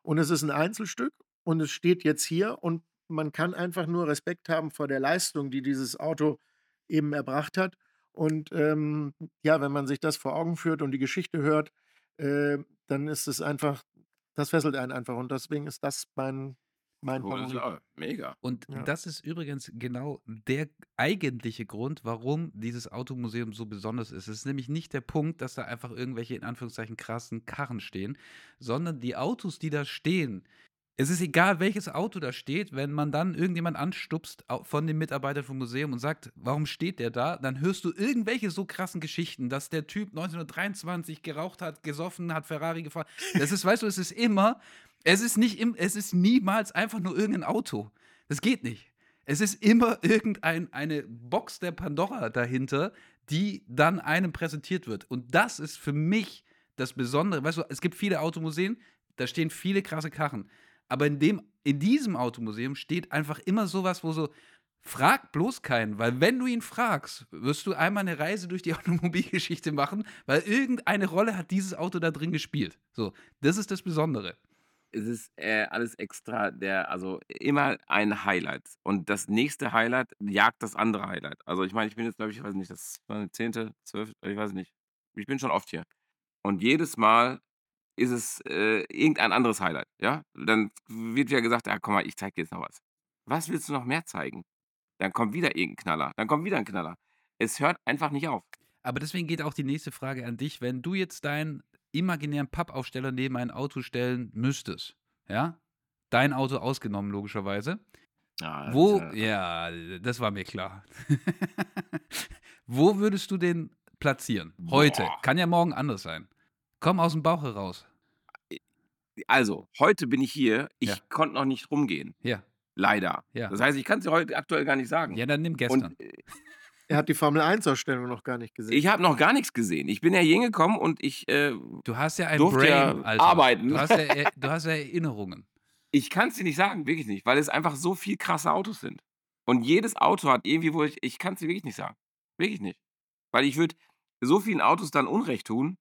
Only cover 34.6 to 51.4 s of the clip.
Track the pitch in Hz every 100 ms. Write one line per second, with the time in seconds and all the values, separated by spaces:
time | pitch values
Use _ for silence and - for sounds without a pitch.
34.6 | - 147 160 156 160 139 139 139 127 135
35.6 | 123 127 147 120 139 156 - - 120 147
36.6 | 151 - 170 185 117 120 139 175 - 131
37.6 | 170 190 175 185 220 240 214 247 202 165
38.6 | 190 - 185 175 151 - 170 - 123 139
39.6 | - 160 156 208 202 156 180 165 151 -
40.6 | 196 196 160 175 165 156 170 147 180 -
41.6 | 175 147 156 143 175 - 175 160 - 151
42.6 | 165 165 151 165 156 - - 180 147 196
43.6 | 185 233 214 185 175 - 233 196 208 -
44.6 | - - - _ 156 190 233 214 233 202
45.6 | 233 220 185 208 196 180 190 247 190 214
46.6 | 202 - 220 226 180 151 214 185 - 220
47.6 | - 110 107 _ _ _ _ 147 220 262
48.6 | 120 107 _ _ _ _ - 147 208 -
49.6 | 208 226 233 220 165 220 220 196 160 165
50.6 | 170 135 156 147 104 117 120 196